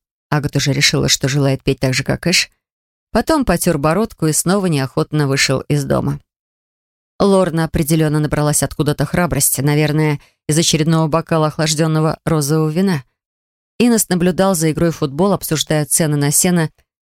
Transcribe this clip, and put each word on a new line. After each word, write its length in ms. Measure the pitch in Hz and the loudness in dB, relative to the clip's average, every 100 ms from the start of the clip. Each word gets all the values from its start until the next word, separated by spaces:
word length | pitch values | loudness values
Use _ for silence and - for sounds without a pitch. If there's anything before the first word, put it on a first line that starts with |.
| _ _ _ | _ _ _
Агат 240 | 147 151 | -4 -2
уже 180 | 139 139 | -2 0
решила, 360 | 135 - 139 143 | 0 0 0 0
что 200 | - 135 | -2 -2
желает 360 | 147 139 135 | 0 0 0
петь 160 | - 135 | -2 -2
так 140 | 131 | -2
же, 100 | 131 | -2
как 240 | 139 127 - | -4 -4 -2
Эш, 220 | 175 - _ _ _ _ _ _ | -2 -4 _ _ _ _ _ _
потом 340 | 220 - 320 | -2 0 0
потёр 320 | 226 175 180 156 | 0 0 0 0
бородку 500 | 156 180 226 - 160 | 0 0 -2 -2 -2
и 60 | |
снова 340 | 151 170 202 185 | 0 0 0 0
неохотно 600 | 143 131 - 156 151 139 | -2 -2 -4 -2 0 0
вышел 340 | 139 - 131 | 0 0 -2
из 220 | - 143 | -2 -2
дома. 360 | 139 135 127 143 - _ _ _ _ _ _ _ _ - | 0 -2 -2 -6 -10 _ _ _ _ _ _ _ _ -2
Лорна 460 | 202 190 180 160 | 2 4 2 0
определённо 560 | 160 165 160 165 156 151 | -2 -2 0 2 2 0
набралась 420 | 151 151 147 147 | 0 0 0 0
откуда-то 420 | 135 - 147 151 | -2 -2 -2 -2
храбрости, 580 | 143 180 175 143 - - | -2 -2 -2 0 -2 0
наверное, 580 | 143 147 151 151 156 143 _ _ - | 0 2 2 2 0 -2 _ _ -2
из 80 | 151 | 0
очередного 500 | - 160 160 165 160 | 2 0 2 2 2
бокала 400 | 165 - 165 156 | -2 0 0 0
охлаждённого 720 | - 151 151 160 156 156 - | 0 -2 0 0 0 0 -2
розового 440 | 160 156 139 160 156 | -2 -2 0 0 0
вина. 340 | 160 196 151 - _ _ _ _ _ _ - | 0 0 -2 -6 _ _ _ _ _ _ 0
Инес 300 | 240 226 - | 2 2 0
наблюдал 460 | 180 185 170 190 | 0 0 2 0
за 160 | 170 160 | 2 0
игрой 200 | 143 170 | 0 -2
в 60 | 156 | 0
футбол, 360 | 151 143 202 | -4 0 0
обсуждая 520 | 175 - 151 - 156 147 | 0 -2 -4 0 -2 0
цены 300 | - 156 147 | 0 0 0
на 140 | 143 | 0
сено 400 | 147 185 175 156 - _ _ | 2 2 2 0 -6 _ _